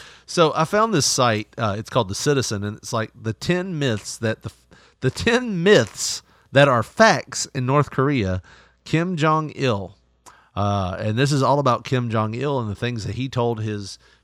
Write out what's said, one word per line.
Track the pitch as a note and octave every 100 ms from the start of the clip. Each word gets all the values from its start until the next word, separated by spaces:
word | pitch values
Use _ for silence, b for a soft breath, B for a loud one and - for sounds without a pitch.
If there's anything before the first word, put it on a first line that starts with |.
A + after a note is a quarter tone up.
| B B -
So | - D#3
I | C#3
found | D#3 G#3 A3+
this | F3 -
site. | - B2 G#2+ - -
Uh, | A2 G2+
it's | G#2+
called | C3 G2
The |
Citizen, | G2+ D3+ C#3 A#2 G#2
and | G#2 G#2+
it's | -
like | A#2 A2+ -
the | G#2+
ten | A2+ - F3+ F#3+ D#3+
myths | C#3 G#2 - -
that | A2 A2+
the, | - - _ b b _
the | C3
ten | - A#3 B3 B3 F3+
myths | F3 F#3+ A2 - - - b b b
that | C3 C#3+
are | A#2+
facts | G#2 - A3+ C#3+ - - -
in | C#3 B2
North | C#3+ C#3+
Korea. | - C3+ C#3 F#2+ F2+ b b b b
Kim | - D#3 F3 F3
Jong-il. | D#3 D#3 D3+ - C3+ G2+ F2+ - _ _ B B B G2+
Uh, | G2+ G2+ F#2 F#2
and | G#2+ A2
this | C#3
is | C#3+
all | B2+ C#3+
about | C3 A#2
Kim | - B2+ A#2+
Jong-il | A2 A2 A#2 C#3+ C#3
and | A2
the |
things | G2 A#2+ A#2+ F#2+
that | A#2+
he | C3
told | B2 A#2+ A2+
his | A2 G#2 G2 - b b